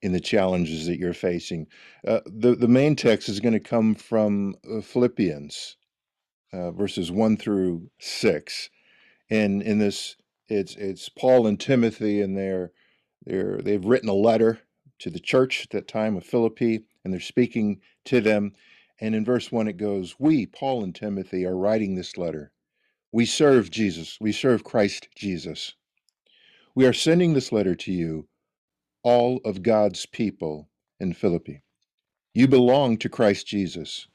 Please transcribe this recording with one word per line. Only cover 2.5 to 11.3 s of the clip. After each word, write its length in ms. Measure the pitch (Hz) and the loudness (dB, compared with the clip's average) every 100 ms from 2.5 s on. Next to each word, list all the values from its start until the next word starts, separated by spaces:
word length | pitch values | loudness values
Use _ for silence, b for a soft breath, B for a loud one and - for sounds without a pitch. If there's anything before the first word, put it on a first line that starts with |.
the 140 | 120 117 | 4 4
main 280 | 123 143 147 | 4 4 2
text 320 | 131 107 - | 2 2 0
is 100 | 101 | -4
gonna 220 | 117 113 | 0 0
come 340 | - 120 110 | 0 0 0
from, 600 | 107 - 113 107 101 98 95 | 0 -2 0 0 0 -4 -8
uh, 160 | - 110 | -10 -10
Philippians, 960 | 101 127 123 120 98 73 73 - - - _ _ _ _ _ _ _ | -4 0 0 2 -2 -2 -12 -14 -16 -18 _ _ _ _ _ _ _
uh, 200 | 95 87 | -8 -8
verses 420 | 85 101 - 85 | -4 -4 -4 -4
one 240 | 90 110 107 | 0 2 2
through 540 | 113 101 92 85 87 _ | 0 0 0 -2 -8 _
six. 720 | - - 113 78 - - - b b b b b b | -14 -2 0 0 -4 -14 -14 b b b b b b
And 320 | 110 107 98 | 0 0 0
in 180 | 107 104 | 0 0
this, 380 | 104 98 - - _ _ _ | 0 -2 -12 -16 _ _ _
it's, 260 | 107 92 - | -4 -4 -8
it's 340 | 101 92 - | -10 -10 -14
Paul 360 | - 131 | -2 4